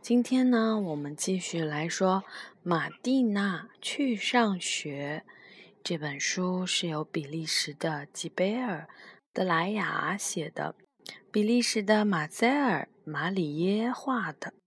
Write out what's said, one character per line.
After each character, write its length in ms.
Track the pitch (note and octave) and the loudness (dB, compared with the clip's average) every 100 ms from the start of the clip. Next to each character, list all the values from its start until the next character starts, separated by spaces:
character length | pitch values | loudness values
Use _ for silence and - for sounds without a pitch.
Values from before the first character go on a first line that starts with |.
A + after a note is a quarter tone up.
今 220 | - A#3+ | 4 2
天 300 | A#3+ B3+ B3+ | 4 4 6
呢， 260 | A#3+ A3 A3 | 6 4 2
我 160 | F#3+ | 0
们 220 | D3+ C#3+ D3+ | -2 -6 -6
继 200 | - F#3+ | -2 -2
续 280 | - E3+ | -2 -2
来 240 | D#3+ D3 E3 | -2 -2 -4
说 340 | - F#3+ F#3+ - - - - | 2 2 2 0 -14 -16 -10
《马 260 | - E3+ D3+ | 0 0 0
蒂 360 | - A#3+ C4+ | -6 0 2
娜 460 | A#3+ G3+ G3+ E3+ - - | 2 2 0 -2 -8 -10
去 320 | - - C#4 | -8 -2 -2
上 460 | G#3+ - B3 A3 F#3 | 0 0 2 2 2
学》。 640 | - - D3+ C#3 C#3+ D3+ - - - - - _ | -2 -4 -6 -6 -6 -6 -10 -20 -20 -20 -20 _
这 160 | - E3+ | -6 -4
本 220 | D3+ C#3 | -4 -4
书 440 | - - F#3 F#3 | -4 0 0 0
是 220 | F3+ - F3 | 0 -2 0
由 160 | D3+ | -2
比 220 | D#3 E3+ | -4 -6
利 200 | C#3+ D#3+ | -4 -6
时 300 | D#3+ - - | -2 -2 -2
的 320 | D3 E3+ D3+ C#3+ | -4 -4 -4 -8
吉 160 | - E3 | -10 -10
贝 340 | - F#3 A3+ | 0 0 0
尔· 240 | B3 E3 D#3+ - - - _ | -4 -6 -8 -18 -20 -20 _
德 100 | - | -2
莱 280 | F#3 E3 F3 | 2 2 2
雅 460 | G#3+ D#3+ D#3 D3+ G3+ | -2 -2 -2 -2 -2
写 320 | - - D#3 | -4 -4 -6
的， 280 | - - - _ _ - - _ | -4 -6 -8 _ _ -20 -18 _
比 100 | G#3+ | 0
利 180 | G#3 A#3+ | 4 4
时 220 | A#3 A3+ | 4 0
的 220 | G3+ G#3+ | 4 4
马 240 | G#3 F3+ D3+ | 6 2 0
塞 200 | - A#3 | 0 2
尔· 400 | C#4 C4+ D#3+ - _ | 4 2 2 -2 _
马 280 | - D3+ D#3+ | -10 -4 -2
里 260 | F#3+ D#3 D3 | 0 -2 0
耶 320 | F3+ G3+ A#3 | 0 2 0
画 400 | B3 - B3+ F3 | -4 -4 -2 -4
的。 240 | D3+ - - | -8 -12 -14